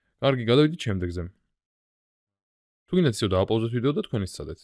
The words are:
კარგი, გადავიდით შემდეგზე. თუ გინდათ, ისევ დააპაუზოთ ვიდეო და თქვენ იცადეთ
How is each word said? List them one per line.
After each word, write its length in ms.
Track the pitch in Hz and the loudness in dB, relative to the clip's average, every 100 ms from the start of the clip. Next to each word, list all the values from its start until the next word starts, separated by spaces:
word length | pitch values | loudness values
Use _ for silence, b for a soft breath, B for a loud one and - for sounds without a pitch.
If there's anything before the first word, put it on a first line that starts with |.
| _ _ | _ _
კარგი, 220 | 139 131 113 | 0 0 4
გადავიდით 360 | 127 151 170 | 4 4 0
შემდეგზე. 420 | - 95 87 87 87 - _ _ _ _ _ _ _ _ _ _ _ _ _ _ | -4 -2 -4 -6 -10 -14 _ _ _ _ _ _ _ _ _ _ _ _ _ _
თუ 80 | _ | _
გინდათ, 220 | 180 156 104 | 2 2 2
ისევ 140 | 104 | 0
დააპაუზოთ 420 | 92 98 113 113 | 2 2 0 0
ვიდეო 200 | 120 127 | -2 -2
და 80 | 160 | -2
თქვენ 180 | 202 110 | -4 -6
იცადეთ 360 | 95 - - 80 | -6 -8 -14 -14